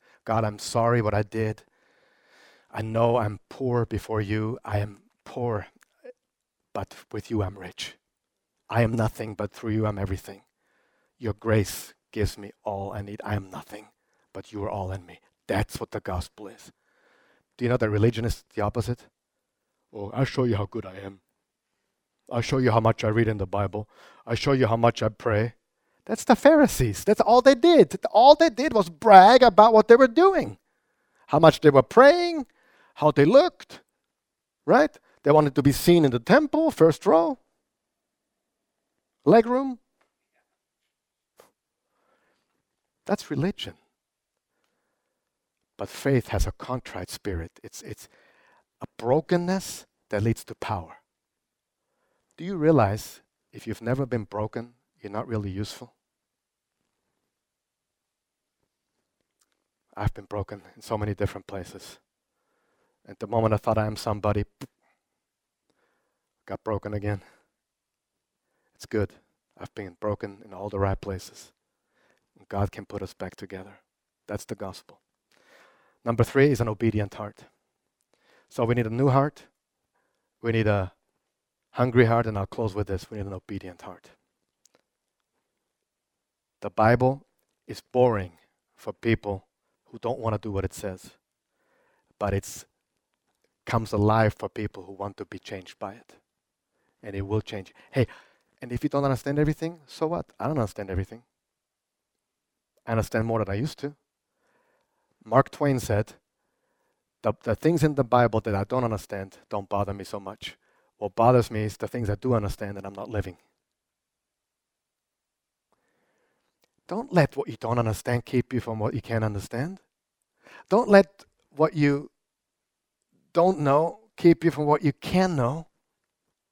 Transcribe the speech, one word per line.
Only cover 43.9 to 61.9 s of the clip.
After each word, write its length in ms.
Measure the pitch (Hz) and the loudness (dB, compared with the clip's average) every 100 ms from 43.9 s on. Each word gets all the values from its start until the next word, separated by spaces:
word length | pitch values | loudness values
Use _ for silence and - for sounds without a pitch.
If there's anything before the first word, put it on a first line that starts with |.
| _ _ _ _ _ _ _ _ _ _ _ _ _ _ _ _ _ _ - | _ _ _ _ _ _ _ _ _ _ _ _ _ _ _ _ _ _ -14
But 100 | 101 | -14
faith 400 | - 139 131 - | -6 0 0 0
has 180 | 104 - | -2 -2
a 60 | |
contrite 580 | - - 127 - 92 90 | -4 -10 -10 -10 -14 -12
spirit. 500 | - 104 87 80 _ | -12 -8 -8 -10 _
It's, 180 | - - | -20 -20
it's 260 | 214 104 - _ _ _ _ _ _ - | -18 -18 -20 _ _ _ _ _ _ -20
a 40 | - - | -20 -8
brokenness 880 | 117 143 - 175 175 190 - - - _ - | -2 -2 0 -2 -2 -4 -6 -16 -20 _ -8
that 140 | 104 | -4
leads 200 | 110 110 | -2 -2
to 120 | - - | -6 -12
power. 420 | - 101 82 - _ _ _ _ _ _ _ _ _ _ _ _ _ - | -8 -8 -10 -20 _ _ _ _ _ _ _ _ _ _ _ _ _ -14
Do 60 | |
you 140 | 170 185 | -10 0
realize 640 | 151 151 101 104 - - _ _ _ | 4 4 4 0 -10 -20 _ _ _
if 120 | 113 - | -18 -12
you've 160 | 104 | -10
never 240 | 113 131 127 | -4 -4 -2
been 200 | 120 101 | -6 -6
broken, 480 | 104 107 117 120 _ _ _ | -8 -8 -8 -14 _ _ _
you're 100 | 104 | -10
not 160 | 107 123 | -10 -6
really 220 | 113 101 | -6 -6
useful? 440 | 95 104 - 123 _ _ _ _ _ _ _ _ _ _ _ _ _ _ _ _ _ _ _ _ _ _ _ _ _ _ _ _ _ _ _ _ _ _ _ _ _ _ _ _ - | -8 -10 -12 -20 _ _ _ _ _ _ _ _ _ _ _ _ _ _ _ _ _ _ _ _ _ _ _ _ _ _ _ _ _ _ _ _ _ _ _ _ _ _ _ _ -6
I've 180 | 104 | -6
been 120 | - 98 | -6 -12
broken 360 | 104 98 104 - - | -10 -10 -12 -20 -20
in 60 | |
so 160 | - 113 | -8 -6
many 160 | 104 | -6
different 340 | 98 101 98 - | -4 -6 -6 -14
places. 520 | 98 87 95 - | -14 -14 -18 -20